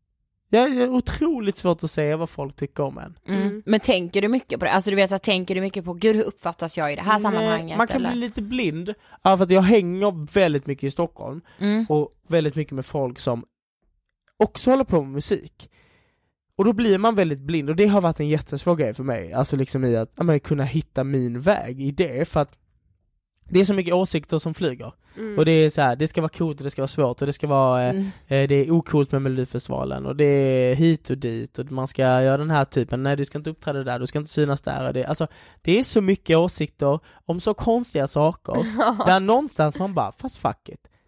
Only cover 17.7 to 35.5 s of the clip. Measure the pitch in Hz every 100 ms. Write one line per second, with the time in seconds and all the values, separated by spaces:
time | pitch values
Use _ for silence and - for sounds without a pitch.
17.7 | 165 208 202 175 156 147 151 - 139 -
18.7 | 170 127 107 135 113 85 107 135 139 131
19.7 | 135 127 117 113 - 175 151 - 147 135
20.7 | 151 - - 131 139 123 120 151 208 -
21.7 | 127 135 139 175 123 165 165 143 _ _
22.7 | _ _ _ _ _ _ _ - 180 196
23.7 | 196 175 180 185 160 147 160 165 156 170
24.7 | 127 110 - _ - 220 - 156 160 156
25.7 | 151 135 123 156 - 156 - 165 143 139
26.7 | - 135 - 135 123 139 143 147 139 131
27.7 | 127 123 196 196 - _ 135 135 139 139
28.7 | 165 - 156 139 135 135 131 127 127 -
29.7 | 131 131 131 135 139 147 139 135 131 127
30.7 | 131 165 160 - 135 127 113 113 - 127
31.7 | 131 131 - 131 127 131 139 151 151 135
32.7 | - 120 123 135 143 139 147 151 156 -
33.7 | 139 131 123 131 147 151 - 147 139 -
34.7 | 135 131 127 - 151 156 - -